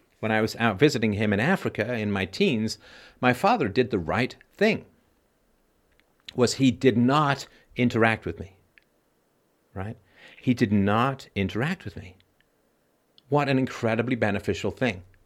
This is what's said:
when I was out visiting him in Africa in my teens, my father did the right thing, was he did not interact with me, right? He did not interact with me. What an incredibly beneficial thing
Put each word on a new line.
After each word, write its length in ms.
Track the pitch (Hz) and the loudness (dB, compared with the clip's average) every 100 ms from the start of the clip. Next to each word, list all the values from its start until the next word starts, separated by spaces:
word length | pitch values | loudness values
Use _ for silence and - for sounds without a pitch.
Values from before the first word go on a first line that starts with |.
| _ - | _ -8
when 100 | 110 | -2
I 100 | 110 | 0
was 140 | 110 - | 0 0
out 220 | 117 98 | -2 4
visiting 360 | 151 127 113 | 2 2 0
him 180 | 101 110 | 0 0
in 80 | 101 | 0
Africa 540 | 139 185 117 - 107 | 0 0 -2 -4 -4
in 180 | 120 104 | -4 -2
my 140 | 98 92 | -2 -2
teens, 520 | - 196 113 110 - - - - - | 0 0 0 -2 -6 -18 -20 -20 -2
my 120 | 127 | 0
father 340 | 123 196 233 117 | 2 2 2 0
did 240 | 110 123 | 0 0
the 80 | 101 | -2
right 380 | 78 92 127 - _ - | -2 -2 -2 -6 _ -2
thing, 280 | 214 190 - _ _ _ _ _ _ _ _ _ _ _ _ _ - - | 0 0 -6 _ _ _ _ _ _ _ _ _ _ _ _ _ -8 0
was 180 | 120 | 0
he 160 | - 135 | 2 2
did 260 | 123 131 117 | 4 2 4
not 520 | 120 147 143 139 - _ _ - | 4 4 2 -2 -6 _ _ -2
interact 480 | 123 120 113 113 | 0 4 2 2
with 140 | - - | -4 -10
me, 180 | 90 _ _ _ _ _ _ _ _ _ _ _ _ | -12 _ _ _ _ _ _ _ _ _ _ _ _
right? 220 | 92 101 117 _ _ - - | -12 -10 -12 _ _ -20 -6
He 140 | - | 0
did 180 | 123 113 | 2 2
not 560 | 104 98 107 131 135 - 101 | 4 2 2 0 -4 -8 -4
interact 480 | 95 104 147 185 | -2 -2 -4 -6
with 120 | - - | -10 -16
me. 200 | 92 - _ _ _ _ _ _ _ _ _ _ - | -18 -20 _ _ _ _ _ _ _ _ _ _ -2
What 200 | 143 139 | 0 2
an 100 | 131 | 0
incredibly 580 | 123 - 113 113 120 120 | 0 -2 -2 0 -2 0
beneficial 560 | 110 98 - 95 104 | 0 -2 -4 -4 -4
thing 300 | - 127 92 - _ | -4 -4 -4 -12 _